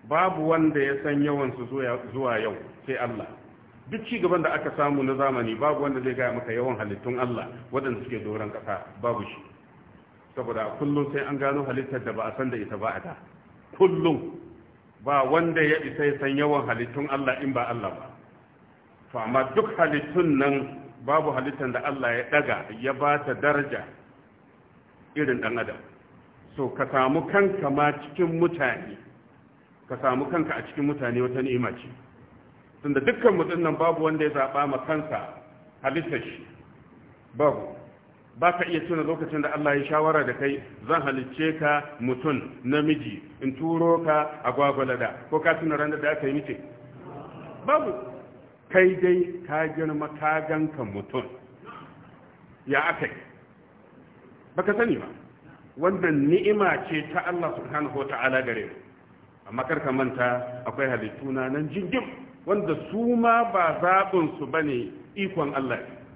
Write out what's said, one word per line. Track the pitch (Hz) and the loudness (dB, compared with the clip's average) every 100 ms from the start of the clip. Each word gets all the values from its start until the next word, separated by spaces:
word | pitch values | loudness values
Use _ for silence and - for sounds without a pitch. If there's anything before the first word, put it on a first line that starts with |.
Babu | 110 156 185 156 156 | 0 2 2 2 2
wanda | 160 156 147 | 4 4 4
ya | 135 139 | 0 0
san | 151 143 | 0 2
yawansu | 147 143 131 123 117 | 2 2 -2 -4 -6
zuwa, | 135 127 120 - | -4 -2 -4 -6
zuwa | 131 131 113 | -4 0 0
yau, | 110 95 - - - | -2 -6 -12 -14 -8
sai | 127 | -4
Allah. | 120 110 92 - - - - - - | -4 -4 -10 -14 -20 -20 -20 -20 -10
Duk | 214 - | -10 -6
ci | 233 | -2
gaban | 175 175 | 2 2
da | 156 | 2
aka | 151 151 156 | -2 -4 0
samu | 143 143 | 2 2
na | 131 | 0
zamani, | 131 139 127 113 113 | 2 0 2 -2 0
babu | 147 139 | 0 0
wanda | 143 131 | -2 -2
zai | 127 | -2
gaya | 123 123 | -2 -2
maka | 117 117 | -2 -4
yawan | 113 127 113 | -2 -2 -2
halittun | 107 101 123 123 | -4 -6 -4 -2
Allah | 127 113 - - - | -2 -2 -6 -12 -6
waɗanda | 131 135 120 | -4 -2 -6
suke | 120 113 | -6 -8
doron | 104 107 104 | -6 -6 -6
ƙasa, | 107 101 95 - - | -8 -6 -6 -8 -4
babu | 120 131 | -2 -2
shi. | 196 - - - - - - - - - - - | -6 -12 -18 -20 -20 -20 -20 -20 -20 -20 -12 -8
Saboda | 117 110 107 - | -4 -4 -4 -2
kullum | 143 143 139 | 0 0 0
sai | 143 139 | -2 -4
an | 139 | 0
gano | 139 143 | 0 0
halittar | 135 127 127 127 | -2 -4 -4 -6
da | 117 | -4
ba | 104 110 | -4 -4
a | 110 | -2
san | 131 | -4
da | 117 | -4
ita | 101 104 | -6 -4
ba | 110 | -4
a | 95 | -4
da. | 170 147 - - - - - - | -10 -14 -18 -20 -20 -20 -20 4
Kullum | 190 160 165 139 - - - - - - - - | 4 6 2 2 -4 -12 -16 -20 -20 -20 -20 -8
ba | 117 139 | 2 4
wanda | 131 160 170 160 | 6 4 4 4
ya | 151 156 | 4 4
isa | 139 - 147 | 0 0 0
ya | 139 | 2
san | 139 139 | 0 2
yawan | 147 143 120 | 4 2 2
halittun | 117 120 135 143 | -2 -2 -4 -2
Allah | 139 135 131 | 0 0 0
in | 139 | 0
ba | 123 120 | 0 -2
Allah | 117 98 | -2 -4
ba. | 85 - - - - - - - - _ _ - | -8 -14 -20 -20 -20 -20 -20 -20 -20 _ _ -10
To | 120 | -6
amma | 113 131 131 208 | 0 2 4 2
duk | 214 - | 0 2
halittun | 160 147 147 180 170 139 | 2 2 0 2 4 4
nan | 139 139 139 - - - | 4 2 -2 -10 -18 -10
babu | 123 156 151 | 2 4 4
halittar | 131 131 139 135 | 0 -2 -4 -2
da | 123 | -2
Allah | 147 139 120 | -2 -2 0
ya | 117 123 | 0 2
ɗaga, | 147 135 101 - 110 | 2 2 -2 -4 -4
ya | 127 | -4
ba | 131 143 147 147 | 0 2 2 0
ta | |
daraja, | 120 143 143 135 113 90 - - - - _ - _ - - _ - - | 0 2 2 0 -6 -8 -18 -20 -20 -20 _ -20 _ -20 -20 _ -20 -10
irin | 147 139 123 | -2 0 0
ɗan | 110 117 | -2 -2
adam. | 107 - - - - - - - - - | -4 -8 -16 -20 -20 -20 -20 -20 -16 -4
So, | 127 | -4
ka | - 135 | -2 0
samu | 139 131 156 - | 2 4 2 2
kanka | 202 196 190 143 | 4 4 2 0
ma | 139 147 | 4 2
cikin | 147 - - 170 165 | 2 -8 -2 0 4
mutane, | 175 170 131 104 95 98 - - - - - - _ _ - | 2 2 -2 -2 -8 -16 -18 -20 -20 -20 -20 -20 _ _ -12
ka | 127 | -2
samu | 135 131 - | 0 0 0
kanka | 175 151 | 0 0
a | 135 | -2
cikin | - - 143 | -6 -2 -2
mutane | 143 123 120 | 0 -2 0
wata | 123 127 | 0 0
ni'ima | 131 123 117 | 0 0 -2
ce. | - - - - - - - - - - - | -4 -14 -20 -20 -20 -20 -20 -20 -20 -20 -8
Tunda | 147 135 | 0 2
dukkan | 139 240 240 180 | 2 6 6 6
mutum | 165 175 | 2 2
nan | 165 139 | 2 2
babu | 165 160 | 2 2
wanda | 156 156 | 0 2
ya | 151 | 0
zaɓa | 143 135 143 143 | 2 0 0 0
ma | 131 - | -2 -2
kansa | 156 147 - - - - - - - | -2 -2 -6 -6 -14 -20 -20 -20 -6
halittar | 135 147 156 127 | -2 -2 -4 -6
shi. | - - - - - - - - - - - - | -6 -14 -18 -20 -20 -20 -20 -20 -20 -20 -20 0
Babu. | 147 - - - - - - - - 117 | 2 2 -8 -14 -18 -20 -20 -20 -20 2
Ba | 170 | 2
ka | 175 | 2
iya | 165 160 160 | -2 -2 0
tuna | 165 | -2
lokacin | 147 160 147 151 | -2 -2 -4 -2
da | 147 | -2
Allah | 147 151 143 | 0 2 2
ya | |
shawara | 139 151 156 156 | 2 2 4 4
da | 127 | 2
kai, | 120 139 139 - - 110 | 0 -2 -2 -8 -16 -2
"Zan | 165 | 0
halicce | 139 131 127 - 160 156 | 0 -4 -6 -2 -2 2
ka | 151 147 139 - | 2 2 -2 -4
mutum, | 123 127 151 131 - - | -2 0 0 -2 -4 -8
namiji, | 123 147 151 151 - - - - | 0 2 2 0 -2 -10 -14 -6
in | 135 131 | -6 -2
turo | 160 165 170 165 | -2 2 4 4
ka | 160 151 151 - | 4 2 2 -2
a | 123 | -2
Gwagwalada." | 127 143 139 131 123 113 - - | 2 2 2 0 0 -2 -6 -2
Ko | 156 | 0
ka | 165 160 | 2 2
tuna | 160 147 | 0 0
ranar | 151 151 | 0 0
da | 147 | 0
aka | 156 139 | 0 0
yi | |
mitin? | 143 139 - - - - - - - - - - - 247 | -2 -4 -10 -10 -18 -18 -18 -16 -14 -14 -16 -16 -8 2
Babu. | 302 254 - - - - - - - - | 2 2 -6 -10 -14 -18 -20 -20 -20 2
Kai | 185 185 185 | 6 6 6
dai | 180 180 175 - - | 4 4 2 -4 -4
ka | 151 160 | -2 -2
girma, | 156 160 151 151 156 | -2 -2 -2 -4 -2
ka | 151 156 156 | 0 0 0
ganka | 156 156 147 | 0 0 -2
mutum. | 110 98 101 131 - - - - - - - - - - - - - - - | -6 -6 -4 -6 -6 -12 -20 -20 -18 -18 -18 -20 -20 -20 -20 -20 -20 -18 0
Ya | 139 160 | 2 2
aka | 160 135 | -2 -4
yi? | - - - - - - - - - - - - - - - | -8 -18 -20 -20 -20 -20 -20 -20 -20 -20 -20 -20 -20 -8 -2
Ba | |
ka | 185 | 0
sani | 208 233 151 | 2 2 0
ba. | - - - - - - - - | -4 -14 -20 -20 -20 -20 -20 0
Wannan | 170 196 175 147 143 | 0 2 2 4 6
ni'ima | 180 202 208 185 147 - | 6 6 6 4 2 -2
ce | 156 - | -4 -2
ta | 175 175 | -2 -2
Allah | 175 160 - | -2 -2 -4
subhanahu | 127 147 147 131 | -4 -4 -2 -4
wa | 135 | -4
ta'ala | 131 131 131 | 0 2 2
gare | 120 113 | 0 -4
mu. | 98 - - - - - - - 98 | -6 -12 -20 -20 -20 -20 -20 -20 -10
Amma | 117 | -6
kar | 127 156 | -2 -2
ka | 143 | 0
manta | 131 127 123 123 123 - - | 0 0 2 0 0 -4 -8
akwai | 113 120 135 | -8 -2 0
halittu | 120 107 - 135 | 0 -4 -8 -6
na | 131 131 | -4 -2
nan | 143 156 | -2 -2
jingim | 160 180 254 214 - - - - | -4 -2 -4 -4 -14 -18 -14 -2
wanda | 208 165 151 - | 0 0 -4 -4
su | 208 233 240 | -2 2 4
ma | 233 233 233 | 6 4 4
ba | 196 165 - | 2 2 2
zaɓin | 175 190 190 190 156 - | 4 4 4 2 2 -2
su | 135 | -2
bane, | 160 151 123 104 - - | 0 0 -2 -4 -10 -14
ikon | 208 190 175 143 | -6 -4 -2 -2
Allah | 139 131 113 | -2 -2 -4
ne. | - - - | -6 -16 -20